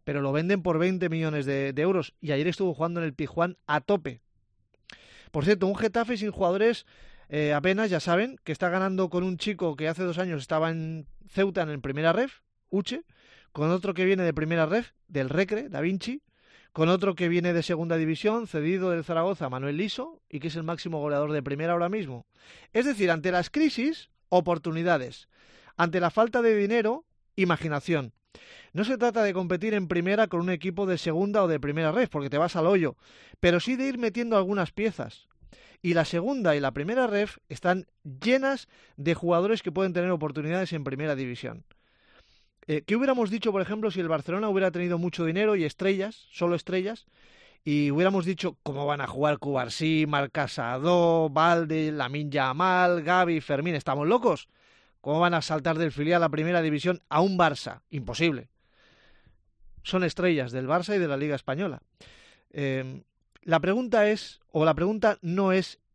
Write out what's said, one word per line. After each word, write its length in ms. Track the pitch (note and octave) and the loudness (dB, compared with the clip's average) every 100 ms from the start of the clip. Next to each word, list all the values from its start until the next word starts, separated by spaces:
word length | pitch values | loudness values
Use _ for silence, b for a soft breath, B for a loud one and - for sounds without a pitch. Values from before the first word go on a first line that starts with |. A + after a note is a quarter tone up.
Pero 160 | - C#3+ | -6 -2
lo 100 | C#3 | 0
venden 320 | D3 F3 G3+ | 0 0 0
por 160 | F3 D#3+ | 2 2
veinte 300 | F3+ F#3 F3 | 2 2 -2
millones 360 | D#3+ D#3+ D3+ | -2 -2 -2
de, 280 | C3+ C#3 C#3 | -2 -2 -2
de 100 | C3+ | 0
euros, 320 | F3 F#3+ C#3+ - | 0 0 -2 -8
y 100 | D3+ | -4
ayer 160 | C#3 E3 | 0 0
estuvo 260 | E3 F#3+ | 0 -2
jugando 280 | D#3 E3+ E3+ | -2 -4 -2
en 60 | E3 | -4
el 80 | |
Pizjuán 420 | C3 C#3+ - F3 F3 - | -4 -4 -2 -2 -4 -2
a 140 | D3+ | -2
tope. 400 | - G3+ C#3 A#2+ _ _ _ _ _ _ - B B B B | 2 0 -2 -14 _ _ _ _ _ _ -20 B B B B
Por 120 | D#3 | -2
cierto, 220 | D#3 G3+ F#3+ | 2 2 2
un 80 | |
Getafe 420 | G3 G#3+ A#3 A3+ A3+ | 0 -2 0 -2 -2
sin 140 | G#3 | -4
jugadores, 560 | F#3+ F3+ G3 A3+ A#3 - b b b b | 0 0 2 2 0 -8 b b b b
eh, 240 | D3+ D3+ | -2 0
apenas, 380 | D3 F3 G3 A3 | 2 2 2 0
ya 80 | E3 | 0
saben, 400 | F3 F3 B3 C4 | 2 0 0 -6
que 80 | - | -10
está 160 | D3+ F3+ | -4 -2
ganando 420 | F#3 F#3+ F#3+ F#3 | 0 0 0 0
con 140 | F3+ | 0
un 140 | F#3 F3+ | -2 -4
chico 360 | G#3+ F3+ F3 | -4 -2 -2
que 140 | C#3+ D#3 | -2 -4
hace 160 | E3 | -2
dos 140 | F3+ E3 | -4 -2
años 220 | F#3 D3+ | -4 -4
estaba 300 | - D#3 E3 | -2 0 0
en 380 | E3 D#3+ D#3+ C#3+ - - | -2 -6 -8 -12 -20 -6
Ceuta 340 | - G3 F3+ | 0 0 0
en 80 | D#3+ | -4
el 100 | C#3+ | -4
Primera 320 | C3+ C#3 E3 | -6 0 2
Ref, 300 | G3 C4+ - _ _ - | 2 0 -6 _ _ -4
Uche, 320 | G3 - C4 - b b b b | -2 -2 -6 -10 b b b b
con 200 | C#3+ D#3 | -2 0
otro 240 | F3+ G3 | 0 0
que 100 | F3+ | 0
viene 180 | F#3 F#3+ | 2 2
de 100 | E3+ | 0
Primera 340 | D3 D#3 E3 D#3 | 0 0 2 2
Ref, 260 | G#3+ A#3 _ - | 0 -2 _ -8
del 200 | D3+ C3 | -4 -2
Recre, 400 | D3+ F#3+ A3 C#4 | 0 0 -2 -4
Da 120 | C#3+ | -4
Vinci, 420 | E3 F#3+ A3+ C#4 _ b b b b | -2 -2 -4 -10 _ b b b b
con 160 | - E3 | 0 2
otro 280 | F#3 G3 F3+ | 2 0 0
que 120 | F3 | 0
viene 240 | F3 F3 | 2 2
de 120 | E3+ | 0
Segunda 320 | D#3 E3 E3+ E3 | 0 -2 -2 0
División, 500 | D#3+ D#3 G#3 A3+ A3 | 0 0 0 -2 -4
cedido 440 | D#3+ D3+ F#3 F#3 | -4 -2 0 0
del 120 | E3+ | -2
Zaragoza, 460 | D#3 E3 F3+ F#3+ C#3 | -2 -2 -2 -2 -6
Manuel 300 | B2+ C#3 D3+ | -4 -4 -4
Liso, 420 | G#3 - D4+ E4 _ | -4 -6 -10 -14 _
y 100 | D3 | -10
que 100 | D#3+ | -8
es 80 | E3 | -6
el 60 | |
máximo 380 | D#3+ E3 E3+ D#3+ | -6 -6 -6 -4
goleador 320 | D3 C#3+ D3 | -2 0 0
de 100 | D3+ | -2
Primera 300 | C3+ C#3+ E3 | -4 -4 -2
ahora 160 | F3 F3 | 0 0
mismo. 380 | G#3+ D3 B2 - B B B B | -2 -6 -10 -16 B B B B
Es 120 | A3 | -2
decir, 260 | C4+ G#3 F3+ | 0 2 2
ante 220 | E3 F#3 | 2 0
las 180 | F3+ - | 0 0
crisis, 600 | D4 D#4 - C#4 D#4+ - _ - | 0 0 0 -2 -4 -12 _ 0
oportunidades. 1000 | F3+ F3 E3 E3 D#3+ F3 D#3 B2 - - b b b b b | 2 2 -2 -2 -2 0 0 -2 -14 -20 b b b b b
Ante 240 | E3+ F3+ | 0 2
la 100 | F3 | 2
falta 320 | - A3+ A#3+ | 2 2 4
de 120 | A#3 | 2
dinero, 520 | G#3+ G3+ A#3+ G#3+ C#4 - _ _ | 4 2 2 0 -2 -8 _ _
imaginación. 800 | - F3+ D#3 D#3+ C#3+ - D#3 A#2+ _ _ B B B B | -2 0 0 -2 -4 -2 -2 -4 _ _ B B B B
No 120 | F3 | -4
se 140 | G#3+ B3 | -2 2
trata 240 | A#3+ A3+ | 2 2
de 100 | G#3 | 2
competir 400 | F#3 F3+ F3+ A3 | 0 -2 -2 0
en 160 | G#3 F3 | 0 0
Primera 380 | F3 F3+ G#3 G#3 | 0 2 2 2
con 140 | F3 | 0
un 100 | F3+ | -2
equipo 340 | F3 F#3 F3 | -2 -4 -4
de 140 | F#3+ F3 | -2 -2
Segunda 440 | F3 D#3+ G3+ G#3 | 0 0 2 2
o 60 | F3+ | 2
de 100 | D3+ | 2
Primera 340 | C#3+ D3+ D#3 | -2 0 0
Ref, 180 | G3 B3 | 2 0
porque 180 | D3+ C#3 | -2 -2
te 100 | C#3+ | 0
vas 180 | E3+ F3 | 0 2
al 100 | E3 | 2
hoyo, 300 | G3 D3 - B B B B | 4 2 -4 B B B B
pero 180 | F3 F3 | 2 4
sí 180 | A#3 B3+ | 2 -2
de 120 | C4+ | -2
ir 80 | B3 | -2
metiendo 400 | A3+ A3+ A#3 G#3 | -2 -2 0 2
algunas 340 | F#3 G3+ E3+ | 2 0 -2
piezas. 580 | - G#3+ - A2 - _ _ - B B B | -2 -4 -4 -10 -12 _ _ -20 B B B
Y 140 | F3 | 0
la 100 | E3 | 2
Segunda 500 | D3+ E3+ G#3 C#4 F3+ D3 | 2 0 -2 0 2 2
y 40 | |
la 120 | C#3 | 0
Primera 340 | C3 D#3+ B3 A#3+ | -2 -2 0 2
Ref 320 | G3+ G#3 - - | 0 -2 -6 -16
están 380 | D3 F3+ F#3 - _ | -4 0 0 -4 _
llenas 640 | D3 C3 G3+ C4 C4+ C#4 - b b b | -16 -4 2 2 2 -2 -8 b b b
de 180 | C#3+ | -2
jugadores 480 | E3 E3+ E3+ G3+ A3+ | 0 2 2 2 0
que 100 | F3+ | -2
pueden 220 | E3 F#3+ | -2 0
tener 160 | F3 F3+ | 0 0
oportunidades 640 | E3+ D3+ D3+ D3+ F3+ F3+ | 0 -2 -4 -2 -2 -2
en 100 | D#3+ | -4
Primera 300 | C#3 C3+ D3+ | -6 -4 -2
División. 500 | C3+ B2+ A#2+ A#2+ A2+ - b b b b b b b b b - | -2 -4 -8 -10 -12 -18 b b b b b b b b b -6
Eh, 140 | D3+ | -4
¿qué 120 | - A3 | 0 0
hubiéramos 340 | C4+ B3+ G#3 | 2 2 0
dicho, 220 | A3 A3+ | -2 0
por 100 | G3 | 0
ejemplo, 300 | F3 G#3+ G#3+ | -2 -2 -4
si 80 | F#3 | -2
el 80 | E3 | -2
Barcelona 400 | D#3 E3 F#3 G#3+ | -2 -2 -2 0
hubiera 240 | F#3+ F#3 | 0 0
tenido 260 | F3 F3+ E3+ | 0 -2 -2
mucho 260 | F3 - | -2 -2
dinero 300 | E3 F3+ G#3+ | -2 0 2
y 80 | G3+ | 2
estrellas, 640 | D3+ - F#3+ G3 G3+ - _ | 0 -2 0 0 -2 -8 _
solo 240 | - F3 F3 | -4 0 0
estrellas, 500 | - F#3 F#3+ A#3 _ b b b b b | -2 -4 -4 -8 _ b b b b b
y 300 | D#3 D3 C#3+ | -2 2 2
hubiéramos 320 | C#3+ F#3 G3 | 4 4 2
dicho, 340 | E3+ F3 F3+ - | -2 -2 -4 -6
"¿Cómo 220 | D3+ C#3 C#3+ | -8 -4 -2
van 140 | C#3+ | -2
a 60 | C3 | -4
jugar 320 | C3 D3 D3 | 0 0 0
Cubarsí, 640 | C#3+ C3+ A#2+ - D#3+ D#3 D3+ | -2 -2 -2 -2 0 0 2
Marc 240 | D3 C#3 | 0 0
Casado, 1000 | - C3 - A#2+ C3 D#3+ F3 E3+ E3 D#3 | -2 -4 -4 -4 -2 2 4 6 4 2
Valde, 640 | C#3+ E3 E3+ D#3+ D#3 D#3 | 4 4 4 2 0 0
Lamine 360 | D3+ B2+ C#3+ D3 | -2 -4 -4 -2
Yamal, 720 | C#3+ C3 C#3+ F#3 F3+ F3+ F3 | 0 0 2 2 4 4 4
Gavi, 360 | D#3 F3+ F3 D#3+ | 2 4 4 0
Fermín? 360 | - C#3 E3+ D3+ | -2 -2 -2 -2
¿Estamos 320 | - C#3 D#3 | -2 -2 2
locos? 400 | A#3+ A3+ D3+ - b b b b b | 4 2 0 -6 b b b b b
¿Cómo 200 | C#3 D#3 | -2 2
van 140 | F3 | 4
a 80 | E3 | 2
saltar 360 | - D#3 E3 D#3+ | -2 -2 0 0
del 140 | E3 | -2
filial 320 | C3 D3+ F3 | -2 2 2
a 40 | E3 | 2
Primera 320 | D3+ D#3+ F3 | 0 0 0
División 420 | D#3+ D3 F3 F3 - | 0 0 0 -2 0
a 120 | D3 | 2
un 180 | G3 F#3 | 4 4
Barça? 440 | E3 C#3+ A#2+ - - | 2 2 -8 -12 -10
Imposible". 580 | C#3+ B2+ A#2+ E3+ B2+ - _ b b b b b b b b _ _ - - | -10 -6 0 0 0 -8 _ b b b b b b b b _ _ -20 -16
Son 180 | - F#3 | -4 0
estrellas 480 | F3 - F3+ D#3 B2 | 0 0 2 2 0
del 160 | B2+ C3 | -4 0
Barça 300 | F3 F3 G3+ | 0 0 0
y 20 | |
de 80 | D#3+ | 0
la 100 | C#3 | 0
Liga 200 | D3+ C#3 | -2 -4
Española. 460 | - C#3 G3 - _ _ B B B B B | -4 -4 -4 -8 _ _ B B B B B
Em, 540 | - C#3 C3 C3 C3+ - _ _ _ | -6 -2 -2 -6 -12 -18 _ _ _
la 180 | - D#3+ | 0 2
pregunta 500 | E3+ A3 B3 A3 G#3 | 2 0 2 4 4
es, 300 | G#3+ - - _ | 2 -4 -18 _
o 140 | D#3 | 2
la 100 | D#3+ | 2
pregunta 440 | D#3 F3+ A3 A3 G3 | 4 0 2 2 0
no 300 | E3 F#3 F#3+ | -2 2 4
es, 260 | F#3 F3 - _ | 2 0 -8 _